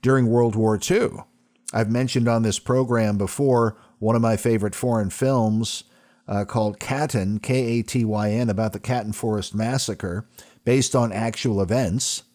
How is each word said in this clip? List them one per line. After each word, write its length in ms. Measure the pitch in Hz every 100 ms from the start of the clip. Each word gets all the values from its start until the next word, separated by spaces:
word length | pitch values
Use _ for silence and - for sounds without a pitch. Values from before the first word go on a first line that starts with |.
during 280 | 127 135 120
World 260 | 120 117
War 240 | 110 110 107
Two. 460 | - 196 247 - - _ _ _ -
I've 180 | 107 107
mentioned 380 | 117 127 127 117
on 140 | 117
this 180 | 110 98
program 580 | - 127 127 120 110 104
before 580 | 98 - 143 123 113 107 - _
one 160 | 110
of 80 | 117
my 140 | 113 110
favorite 400 | 120 113 104 -
foreign 340 | 127 117 101
films, 720 | - 131 135 110 110 113 - - _ _ _ -
uh, 160 | 101
called 340 | 101 120 107 98
Katyn, 640 | - 135 151 113 95 104
K 380 | - 127 120 117
A 20 |
T 220 | 110 127
Y 260 | 113 107 107
N, 180 | 107 120
about 240 | 98 110
the 60 | 101
Katyn 340 | - 123 107
Forest 440 | 110 117 107 95 104
Massacre, 680 | 110 131 - 101 98 87 113 - - _
based 300 | - 127 127
on 160 | 131 117
actual 500 | 98 113 110 127 101
events. 600 | 95 117 117 95 - - -